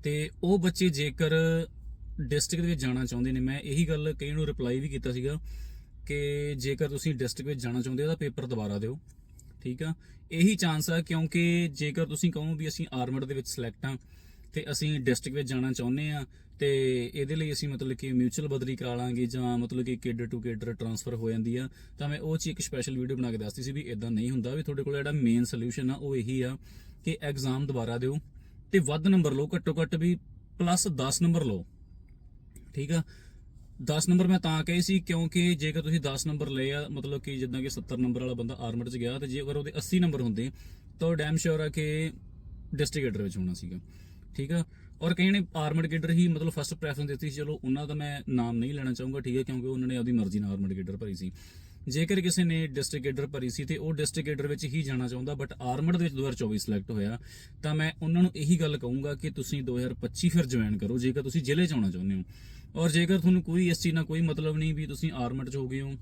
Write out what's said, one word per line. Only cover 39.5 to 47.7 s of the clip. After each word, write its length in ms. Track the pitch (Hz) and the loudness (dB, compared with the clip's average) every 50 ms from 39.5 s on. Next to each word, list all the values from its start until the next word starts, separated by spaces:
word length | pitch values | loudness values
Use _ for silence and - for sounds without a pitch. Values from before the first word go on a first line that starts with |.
| 143 | -4
ਉਹਦੇ 140 | 147 139 147 - | -4 -4 -4 -6
ਅੱਸੀ 220 | 151 - - 185 185 | -6 -2 2 4 4
ਨੰਬਰ 220 | 180 170 143 131 | 4 4 2 2
ਹੁੰਦੇ 280 | 123 117 104 107 120 139 - - - - - - - - - - | 0 0 0 0 -2 -4 -6 -10 -16 -16 -18 -18 -20 -20 -6 0
ਤਾਂ 80 | 165 | 0
ਉਹ 80 | 165 170 | 2 2
ਡੈਮ 220 | 151 151 151 160 | 2 2 2 0
ਸ਼ੋਰ 220 | 160 - 170 156 156 | 2 2 2 2 2
ਆ 80 | 156 151 | 0 0
ਕਿ 420 | - 160 156 151 151 156 160 156 - - - - - - - - - - - - - | 0 -2 -2 0 0 0 -2 -2 -4 -8 -16 -16 -18 -16 -16 -16 -16 -14 -10 -6 0
ਡਿਸਟ੍ਰਿਕਟ 300 | 135 147 139 - 147 135 | 0 0 0 2 0 0
ਕੇਡਰ 160 | 120 98 101 | 0 0 0
ਵਿੱਚ 160 | 101 95 90 | -2 -2 -2
ਹੋਣਾ 160 | 98 92 90 87 | -2 -2 -2 -2
ਸੀਗਾ, 260 | - - 87 90 92 - - - - - - - - - - - | -4 -6 -8 -10 -10 -12 -14 -20 -20 -20 -20 -20 -20 -20 -10 -6
ਠੀਕ 160 | - 135 139 | -6 -2 0
ਆ। 120 | 170 170 165 - - - - - - - | 0 0 0 -2 -8 -20 -20 -20 -10 -4
ਔਰ 120 | 160 170 175 | -2 0 2
ਕਈ 160 | - 185 190 | 4 4 4
ਨੇ 120 | 202 202 175 - - | 4 4 0 -2 -2
ਆਰਮਡ 320 | 165 151 151 151 165 165 | -2 -2 2 2 2 0
ਕੇਡਰ 240 | 151 156 165 165 165 | 2 0 -2 2 4
ਹੀ 160 | 165 170 180 | 6 6 6
ਮਤਲਬ 240 | 170 165 151 160 160 | 6 4 2 0 0
ਫਸਟ 220 | - 156 143 - 160 | 0 -2 -4 -4 -4
ਪ੍ਰੈਫਰੈਂਸ 340 | - 160 147 139 143 147 | -4 -4 -4 -2 -2 -2
ਦਿੱਤੀ 220 | 143 139 123 160 151 | -4 -4 -4 -4 -6
ਸੀ। 60 | 135 | -4
ਚਲੋ 240 | 147 147 147 151 - - | -4 -4 -4 -4 -4 0
ਉਹਨਾਂ 240 | 131 | 0